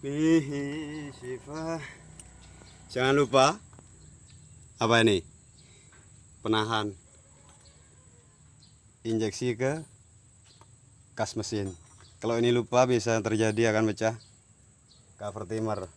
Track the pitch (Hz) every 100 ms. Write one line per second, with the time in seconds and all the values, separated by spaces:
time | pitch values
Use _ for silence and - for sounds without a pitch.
0 | 139 143 160 165 139 143 139 151 151 151
1 | 143 127 123 127 127 151 160 165 135 -
2 | - - - - - - - - - 123
3 | 131 143 135 131 135 196 - - - -
4 | - - - - - - - - 117 117
5 | 110 98 - - _ - - - - -
6 | - - - - 107 110 107 113 104 98
7 | - - - - - - - - - -
8 | - - - _ - - - - _ _
9 | 113 113 110 - 127 113 131 156 151 -
10 | - - _ _ - - - - - -
11 | _ - 95 - 104 107 98 90 - -
12 | - - 113 117 120 120 110 120 127 123
13 | 110 113 107 107 110 107 117 107 110 101
14 | 110 113 - - _ _ _ _ _ -
15 | _ - 104 101 95 110 110 101 92